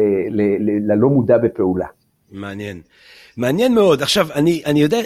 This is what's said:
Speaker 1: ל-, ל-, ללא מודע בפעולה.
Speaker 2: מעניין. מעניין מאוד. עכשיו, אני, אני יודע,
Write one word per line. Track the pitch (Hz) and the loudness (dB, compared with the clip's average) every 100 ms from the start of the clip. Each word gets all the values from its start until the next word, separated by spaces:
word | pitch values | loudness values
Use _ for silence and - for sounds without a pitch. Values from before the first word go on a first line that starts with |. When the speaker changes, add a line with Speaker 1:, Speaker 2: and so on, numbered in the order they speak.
| 104 98 - | 2 0 -2
Speaker 1:
ל-, | 104 104 98 | 0 0 0
ל-, | 104 104 107 | -2 -2 0
ללא | 107 135 | 2 2
מודע | 139 107 117 | 2 2 2
בפעולה. | 117 - 92 90 - - _ _ _ | 2 0 -2 -2 -6 -12 _ _ _
Speaker 2:
מעניין. | 98 101 98 104 90 - _ - - - - | -16 -12 -12 -12 -14 -18 _ -20 -20 -16 -6
מעניין | 123 170 254 | -2 0 2
מאוד. | 226 196 135 | 2 4 2
עכשיו, | 143 208 156 | 0 -2 -2
אני, | 143 160 165 147 | 0 0 0 0
אני | 147 | 0
יודע, | 151 233 | 2 0